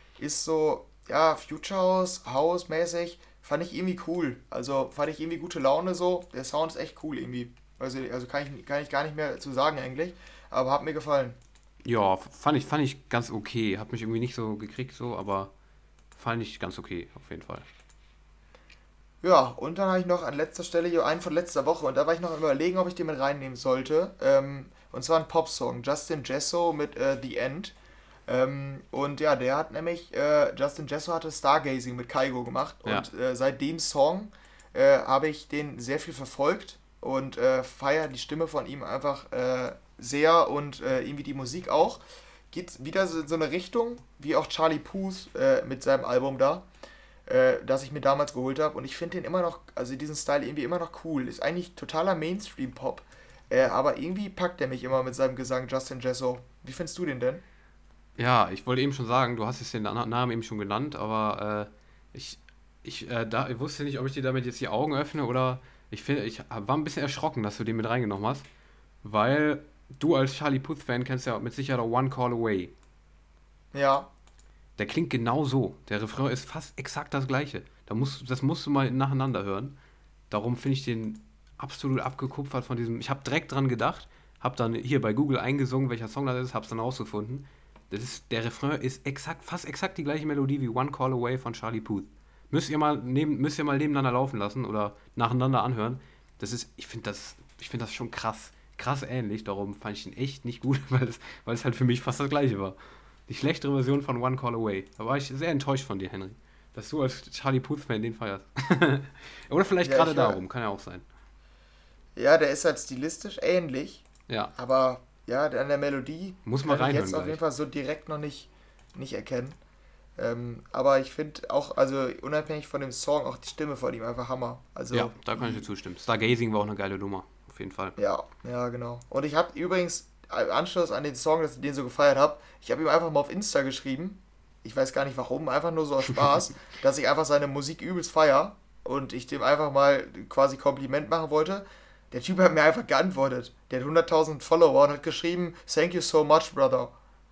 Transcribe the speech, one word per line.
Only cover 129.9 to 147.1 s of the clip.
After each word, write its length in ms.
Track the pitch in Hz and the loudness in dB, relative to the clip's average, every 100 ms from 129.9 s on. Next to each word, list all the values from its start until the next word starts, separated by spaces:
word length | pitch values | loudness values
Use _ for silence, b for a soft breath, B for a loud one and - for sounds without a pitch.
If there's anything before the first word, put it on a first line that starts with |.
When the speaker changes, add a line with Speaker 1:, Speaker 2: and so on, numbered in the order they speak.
| - - - - | -4 -10 -20 -6
Speaker 1:
im 180 | - - | -2 2
Anschluss 400 | 107 175 180 170 | 2 0 0 0
an 140 | 107 | 0
den 100 | 147 123 | -4 -2
Song, 260 | 160 160 | 2 2
dass 140 | 151 127 | 0 -4
ich 40 | |
den 140 | 139 | -6
so 100 | 143 | -4
gefeiert 320 | 123 - 143 135 | -4 4 6 8
hab, 240 | 147 - B B | 4 4 B B
ich 100 | - | -4
hab 80 | 127 | 0
ihm 80 | 156 | 4
einfach 220 | 160 165 | 4 4
mal 100 | 147 | 2
auf 100 | 143 | 2
Insta 300 | 190 208 143 | -2 0 0
geschrieben, 580 | 135 131 139 131 185 - - - - - | 0 -4 -4 -4 -6 -10 -20 -20 -20 -20
ich 100 | 113 | -6
weiß 200 | 135 135 | -2 0
gar 100 | 139 | 0
nicht 120 | 139 131 | -2 -4
warum, 320 | 123 139 151 | -4 -4 0
einfach 200 | 139 170 | 0 0
nur 140 | 160 | 0
so 100 | 151 135 | 0 0
aus 80 | 127 | 0
Spaß, 480 | 131 143 151 - - - | 2 4 4 2 -8 -18
Speaker 2:
<laughs> 140 | - | 2
Speaker 1:
dass 140 | 175 156 | 2 4
ich 100 | 160 | 4
einfach 180 | 147 151 | 4 4
seine 200 | 143 143 | 4 4
Musik 360 | 156 139 160 | -2 -6 -6
übelst 280 | 165 180 - | -4 -4 0
feier 460 | 160 156 135 185 - _ - | 6 8 8 4 -4 _ -12
und 280 | - 135 - | -4 -4 -4
ich 140 | 120 - | -8 -6
dem 160 | 143 | 0
einfach 280 | 117 147 147 | 4 4 4
mal 340 | 135 139 139 - - - | 6 6 6 2 -12 -2
quasi 260 | - 135 135 | 4 4 4
Kompliment 540 | 143 131 135 143 143 | 0 0 -2 -2 0
machen 180 | 165 156 | 0 2
wollte. 380 | 151 160 196 196 B B B B | 2 2 -2 -8 B B B B
Der 100 | 123 | -8
Typ 160 | - 185 | -2 6
hat 160 | 185 | 8
mir 80 | 156 | 8
einfach 240 | 151 233 - | 6 6 2
geantwortet. 640 | 143 185 135 135 127 - - - | 2 4 2 0 0 -8 -16 -6
Der 100 | 131 | -4
hat 60 | 139 | 2
hunderttausend 560 | 165 165 160 156 143 | 4 6 4 4 -2
Follower 420 | - 165 160 135 | 2 8 8 10
und 60 | 147 | 6
hat 120 | 143 | 4
geschrieben, 520 | 160 - 170 175 175 - - | -4 -2 -2 0 -2 -6 -2
"Thank 200 | 156 175 | 2 2
you 80 | 175 | 2
so 240 | - 156 | 4 4
much, 280 | 147 160 160 | 8 6 6
brother." 360 | 139 131 127 123 - - | 2 4 4 -2 -10 -20